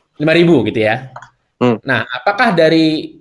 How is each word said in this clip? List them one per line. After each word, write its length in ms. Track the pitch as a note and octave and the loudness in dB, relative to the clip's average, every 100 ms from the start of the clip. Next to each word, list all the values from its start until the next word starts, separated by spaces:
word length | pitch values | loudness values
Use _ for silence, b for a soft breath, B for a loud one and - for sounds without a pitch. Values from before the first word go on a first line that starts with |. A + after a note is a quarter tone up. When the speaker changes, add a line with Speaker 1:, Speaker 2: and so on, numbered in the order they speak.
| _ - | _ -4
Speaker 1:
lima 160 | D3+ | 0
ribu 320 | E3 E3+ D3 G#2+ | 2 4 2 0
gitu 160 | A2 | -2
ya. 320 | G#2+ A#2+ B2+ - - _ _ - | -2 -2 -8 -20 -20 _ _ -4
Speaker 2:
Hmm. 160 | B2 A2 C3+ | -2 -2 -2
Speaker 1:
Nah, 180 | A#2 A2 | -4 -4
apakah 420 | B2+ - - A#3 | -4 -4 0 0
dari 640 | E3+ D#3+ D#3+ D#3+ D#3 - - | 2 2 2 0 -2 -8 -14